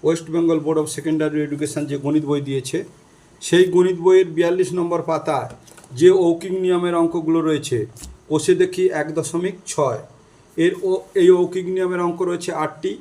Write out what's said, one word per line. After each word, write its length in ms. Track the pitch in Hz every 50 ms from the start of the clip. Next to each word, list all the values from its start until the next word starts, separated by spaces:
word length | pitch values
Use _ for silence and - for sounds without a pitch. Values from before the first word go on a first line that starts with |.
| -
ওয়েস্ট 240 | 147 165 165 165 165 160
বেঙ্গল 260 | 170 170 165 165 160 147
বোর্ড 120 | 147 160 156
of 60 | 151 151 -
সেকেন্ডারি 420 | - 147 160 156 156 156 151 147 151 151
এডুকেশন 380 | 143 147 143 151 139 - 151 147 139
যে 60 | 143 139 139
গণিত 200 | 143 147 156 151
বই 160 | 139 147 143
দিয়েছে, 360 | 139 139 135 135 131 - - 160 196 - - _ _ _ _ _ _ _ _ _
সেই 240 | - - - 175 185 185 175
গণিত 220 | 175 180 185 185 170 165
বইয়ের 220 | 185 185 185 185 175 160
বিয়াল্লিশ 340 | 156 170 170 175 185 185 - 170 180
নম্বর 220 | 170 170 175 165 156 160
পাতায় 400 | 160 151 - - 151 135 113 110 - - - - - - - - 139 120
যে 100 | 156 180 190 190 180
অৌকিক 280 | 170 170 170 185 190 180 185 185
নিয়মের 320 | 185 180 175 175 175 175 170
অঙ্কগুলো 380 | 170 165 170 175 160 156 165 165
রয়েছে, 360 | 160 160 156 143 - - 127 117 107 - - - - - - - _ -
কষে 240 | 156 156 151 - 180 165
দেখি 220 | 185 185 185 180 185 185 180 156
এক 60 | 147 156 160 165
দশমিক 380 | 147 - - 170 175 190 202 - - -
ছয়, 300 | - - 147 131 120 107 - - - _ _ _ _ _ _ _ _ -
এর 160 | 160 175 175 180 - 190
ও-, 140 | 190 190 - - - 196
এই 80 | 180 180 185 180
অৌকিক 260 | 180 175 180 185 180 175 185
নিয়মের 260 | 185 185 180 180 175 180 175
অঙ্ক 120 | 170 175 185 170
রয়েছে 220 | 175 170 - - 175 - 156
আটটি 280 | 151 - - - 190 202 -